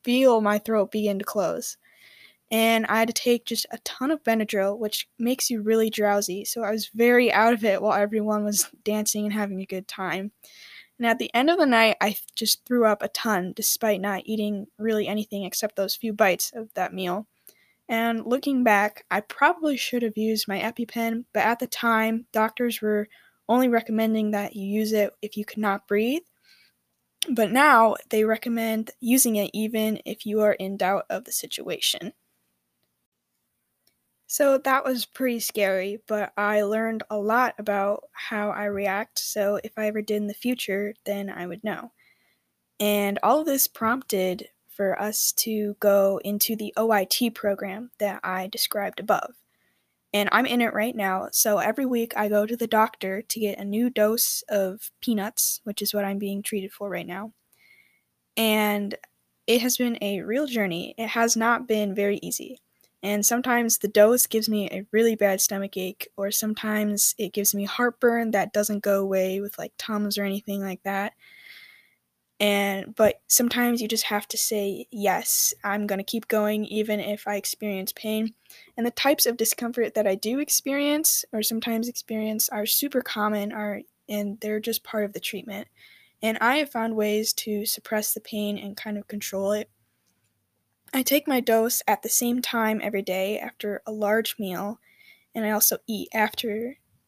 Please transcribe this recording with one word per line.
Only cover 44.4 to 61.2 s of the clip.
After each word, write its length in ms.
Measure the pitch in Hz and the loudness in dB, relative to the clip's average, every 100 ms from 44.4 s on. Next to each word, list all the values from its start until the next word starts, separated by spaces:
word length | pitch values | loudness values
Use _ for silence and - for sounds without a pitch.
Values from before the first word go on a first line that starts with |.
| - _ _ | -8 _ _
for 280 | - 190 - | -4 -2 -2
us 360 | 208 214 - - | -2 -2 0 0
to 360 | 226 214 208 208 | -2 -2 -2 0
go 400 | 208 202 196 196 | 4 6 4 2
into 320 | 202 208 - 220 | -2 -2 0 -2
the 180 | 208 - | -4 0
O 140 | 226 | 2
I 120 | 208 | 2
T 260 | 190 - 240 | 2 0 0
program 600 | - 208 196 196 202 247 - | 0 -4 -2 -6 -10 -12 -4
that 220 | 202 - | -4 -2
I 240 | 185 185 190 | -4 -4 -4
described 540 | - - 208 190 - | -4 -2 -2 -4 -4
above. 320 | 214 185 - - _ _ _ _ _ _ _ | 0 0 -2 -14 _ _ _ _ _ _ _
And 160 | 202 202 | -2 2
I'm 140 | 220 262 | 2 2
in 160 | 240 | 2
it 120 | 233 | 2
right 220 | - 233 233 | 0 -2 -2
now, 320 | 196 190 - | -2 -2 -2
so 240 | - 226 208 | 0 2 2
every 280 | 214 285 262 | 2 0 0
week 280 | 240 226 - | 0 -2 -2
I 140 | 208 | 0
go 160 | 208 214 | 2 0
to 100 | 240 | -2
the 120 | 226 | 0
doctor 540 | 214 220 - 190 190 | 2 2 0 -8 -6
to 180 | - 233 | -6 -4
get 180 | 208 - | -4 -4
a 60 | 202 | -4
new 240 | 214 247 | 0 0
dose 560 | 233 214 233 - - - | 2 2 2 0 -2 -2
of 440 | 208 190 208 - - | -2 -2 -4 -14 -8
peanuts, 580 | - 208 208 - - - 214 | -2 0 -2 -2 -2 -2 -8
which 160 | 202 | -6
is 120 | 202 | -4
what 120 | 208 196 | -2 -2
I'm 140 | 196 | -2
being 220 | 202 202 | -4 -6
treated 300 | 208 208 190 | -4 -6 -6
for 160 | - 202 | -10 -8
right 180 | 175 170 | -6 -8
now. 280 | 185 220 - _ _ _ _ _ _ _ _ _ - | -10 -12 -16 _ _ _ _ _ _ _ _ _ -2
And 580 | 220 214 208 208 202 - - _ _ _ - | 2 2 2 0 -4 -8 -16 _ _ _ 2
it 140 | 233 | 2
has 160 | 247 - | 2 0
been 220 | 240 226 | 0 -2
a 200 | 202 196 | -4 -4
real 260 | 185 247 294 | -2 -2 -2
journey. 480 | 233 196 170 - - | 0 -2 -2 -6 -8
It 100 | 220 | -4
has 280 | 233 | 0